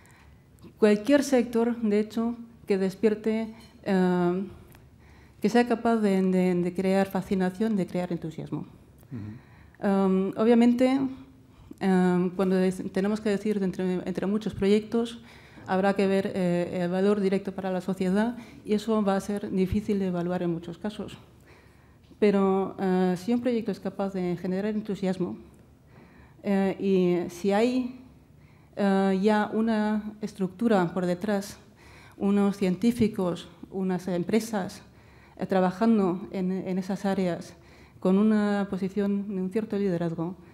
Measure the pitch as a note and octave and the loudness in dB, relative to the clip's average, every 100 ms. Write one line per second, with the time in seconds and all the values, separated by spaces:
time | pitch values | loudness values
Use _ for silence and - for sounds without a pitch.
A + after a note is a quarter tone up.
0 | - - - - _ - - - G#3+ G#3 | -20 -20 -20 -20 _ -20 -12 2 4 4
1 | G#3 C#4+ C#4 B3+ A#3+ A3+ A#3 A#3 A3 G#3 | 4 2 4 2 2 0 0 0 0 0
2 | G#3+ A#3 A#3 A#3 - - - G3 F#3+ F#3+ | 0 -4 -4 -6 -12 -14 -2 0 0 2
3 | A3 G#3+ A3 A3 A3 - - - - F#3+ | 0 2 -2 -2 -4 -12 -20 -12 0 2
4 | F#3 F3+ F3 F3+ G3 - - - - - | 4 4 2 0 -4 -12 -20 -20 -20 -20
5 | - - - - G#3 A#3+ A#3+ A#3 A#3 A3+ | -20 -20 -20 -4 0 2 2 0 0 2
6 | G#3 F#3+ F#3 F#3 F#3 F3+ F3 F3+ F#3+ F#3+ | 2 4 4 4 2 2 0 0 2 2
7 | G3 F#3+ - F#3+ F#3 F#3 A3 G3+ F3 F3+ | 2 -2 -2 0 0 0 -2 0 -2 -4
8 | F3+ E3+ D#3+ D3+ D3 D3 - - - - | -4 -6 -6 -10 -8 -8 -8 -16 -20 -20
9 | - A#2+ G#2 G#2+ - - - - G#3 G3 | -14 -12 -12 -14 -20 -20 -20 -6 0 2
10 | G3 F#3+ F#3+ - A3 A#3 A#3+ A#3+ B3+ C4+ | 2 2 0 0 4 6 6 4 2 2
11 | C4+ - - - - - - - F#3+ F#3 | -2 -6 -18 -20 -20 -20 -20 -4 2 4
12 | F3+ F3+ F3+ F3+ F#3+ F#3+ F#3 F#3 G3 F#3+ | 4 2 0 0 2 2 2 -2 -4 -2
13 | G3+ G#3+ G#3+ G3 G#3+ G#3 F#3+ F#3 F#3 F3+ | 0 0 -2 -2 -2 -2 -2 -2 -2 -2
14 | - F3+ F#3+ G#3+ G#3+ - F#3+ G#3 G#3+ A#3 | -4 -4 -2 -2 -4 0 2 2 2 -2
15 | A#3 - - - - - - F#3 G3 G3 | -4 -8 -20 -20 -20 -16 -4 0 2 2
16 | G3 G3 G3+ G3 F3+ F3 F3 F#3 F3 F#3 | 2 2 0 -2 0 0 -2 -2 -2 0
17 | G3 G#3 F#3+ F#3+ F#3+ F#3+ F#3 F#3 F3+ F#3+ | 2 2 2 0 -4 -6 -4 -4 -4 -2
18 | F#3 G3 A3+ A#3+ - - - G#3 A3+ A3 | 0 2 0 -4 -14 -14 -2 -2 0 0
19 | G3 G3 F#3+ G3+ G#3+ F#3+ F#3+ G#3 G#3+ G3+ | 2 0 -2 -6 -2 0 0 0 -2 -2
20 | F#3+ F3 E3+ F3+ F3 E3 E3+ E3+ G#3 G#3 | -2 -2 -4 -2 -2 -4 -8 -10 -10 -10
21 | - - - - - - - - - - | -12 -14 -20 -20 -20 -20 -20 -20 -20 -20
22 | - - G#3 G3 G3 F#3+ F#3+ - F#3+ F#3 | -14 2 4 4 4 2 0 -2 0 2
23 | F#3 F3+ A#3 A#3+ B3 A#3 G#3+ F#3 G3 - | 2 0 0 0 0 -2 -2 -6 -6 -4
24 | G3 F#3+ F3+ F3 F3+ F#3 G#3 G#3+ G#3+ F#3+ | -4 -2 -2 -2 -2 -2 -2 -4 -4 -4
25 | F#3 F#3 F3+ G#3+ - - - - - - | -2 -2 -4 -6 -14 -20 -20 -20 -20 -20
26 | - - - - G#3 G3 G3 - G3 F#3+ | -20 -20 -20 -10 -2 0 0 0 2 4
27 | F3+ F3 F3+ - G3 G3+ A#3+ B3+ A#3+ - | 4 2 -2 -4 0 2 2 0 -4 -8
28 | - - - - - - - - G3+ G3 | -20 -20 -20 -20 -20 -20 -14 -2 2 4
29 | G3 F#3+ G#3 G#3+ G#3 A3 A3+ G#3+ G#3+ G#3+ | 2 2 2 2 0 0 0 0 0 -2
30 | G#3 - G#3 - F#3 - A#3 G3+ E3+ F#3 | -4 -10 -10 -4 -6 -2 2 2 2 0
31 | F3+ F3 A3 G3+ G3 - - - - - | -2 -2 -2 -4 -4 -14 -20 -20 -20 -20
32 | - - G3 G3+ G3+ G3 F#3 F3+ A#3 A#3+ | -20 -4 0 4 2 2 0 2 0 2
33 | G#3+ - F3+ E3 - - - G3 F#3+ F3+ | 0 0 -4 -4 -10 -20 -12 -4 -2 -2
34 | F#3 F3 F3 G#3+ A3 G#3+ F#3 - - - | -2 -4 0 0 0 -4 -6 -10 -20 -20
35 | - - - - F#3+ F#3+ F#3 F#3 A3+ A3 | -20 -20 -20 -10 -2 2 2 2 2 4
36 | F#3 F3+ - G3 F#3 F#3+ - F#3 F#3 F#3+ | 2 0 -6 -6 -4 -4 -4 -4 -4 -4
37 | G3+ F#3+ F3+ E3+ - - - - - - | -2 0 -2 -2 -8 -20 -20 -20 -20 -4
38 | F#3 F#3+ A3 G#3+ G#3 G3+ G3 F#3+ F#3+ G3+ | 2 4 4 2 2 0 -2 -4 -4 -2
39 | G3+ G3+ G3+ F#3+ F#3 A3 G#3+ G3+ G3+ E3+ | -2 -2 -4 -4 -4 -4 -4 -2 0 0
40 | E3+ E3 E3 F#3+ - | -2 -4 -6 -8 -18